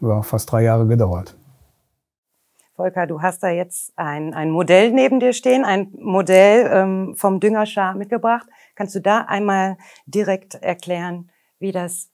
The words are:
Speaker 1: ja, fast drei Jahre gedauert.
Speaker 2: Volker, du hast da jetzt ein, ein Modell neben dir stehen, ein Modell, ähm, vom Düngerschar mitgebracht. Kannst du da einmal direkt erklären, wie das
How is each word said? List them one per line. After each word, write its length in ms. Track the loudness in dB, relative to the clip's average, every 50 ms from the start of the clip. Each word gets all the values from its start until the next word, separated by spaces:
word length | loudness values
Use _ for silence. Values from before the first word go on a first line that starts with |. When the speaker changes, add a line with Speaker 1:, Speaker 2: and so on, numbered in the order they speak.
Speaker 1:
ja, 220 | -2 0 0 0
fast 280 | -2 -2 -4 -4 -4 0
drei 120 | 0 2
Jahre 240 | 4 4 4 4 2
gedauert. 500 | 2 2 2 2 0 -2 -4 -8 -12 -16 _ _ _ _ _ _ _ _ _ _ _ _ _ _ _ _ _ _ _ _ _ _ _ _ _ _ _ _
Speaker 2:
Volker, 320 | -6 -6 -4 -2 -4 -4
du 140 | -4 -4 -4
hast 220 | -4 -4 -4 -4
da 80 | -4 -4
jetzt 420 | -2 -2 -4 -6 -10 -14 -14 -12 _
ein, 360 | -8 -8 -6 -6 -6 -8 -8
ein 180 | -6 -4 -4 -2
Modell 420 | -2 0 2 6 6 6 6 6
neben 280 | 4 2 2 2 2 2
dir 140 | 2 0 0
stehen, 320 | 0 0 0 2 2 2
ein 220 | 0 0 -2 -2 -6 -10 -10
Modell, 680 | -6 -2 0 0 2 6 6 8 8 8 8 6 4 4
ähm, 420 | 2 2 2 2 -2 -4 -6 -8 -6 -2
vom 200 | -2 0 0 2
Düngerschar 560 | 0 0 0 0 -2 -2 -2 -4 -4 -2 -4
mitgebracht. 520 | -6 -8 -6 -6 -2 0 0 -2 -2 -4 _ _ _ _ _ _
Kannst 200 | -10 -10 -8 -8
du 60 | -4
da 260 | 0 0 0 0 0 -4
einmal 480 | -4 -4 -2 0 0 0 -2 -2 -4 -8 -16 -20 -20 _ _
direkt 480 | -6 -4 -4 -2 -2 -2 -4 -6 -12 -16
erklären, 760 | -10 -6 -6 -6 -6 -6 -8 -6 -6 -6 -8 -10 -10 -14 _ _ _ _ _ _ -10
wie 120 | -8 -6
das 380 | -6 -6 -8 -8 -10 -12 -14 _